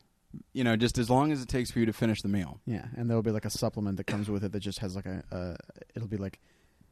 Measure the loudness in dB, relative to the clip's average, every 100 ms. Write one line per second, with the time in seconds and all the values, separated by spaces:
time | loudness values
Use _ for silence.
0 | _ _ _ -18 -8 2 4 6 4 4
1 | 4 4 4 0 0 -2 0 2 2 4
2 | 2 2 2 0 0 -6 -6 -6 -6 -4
3 | 0 2 2 0 -2 -2 -2 0 -2 -2
4 | -2 -2 0 -2 -2 -4 -4 -6 -6 -6
5 | -6 -8 -6 -6 -6 -8 -14 -20 -14 -10
6 | -6 -6 -6 -10 _ _ _ _ _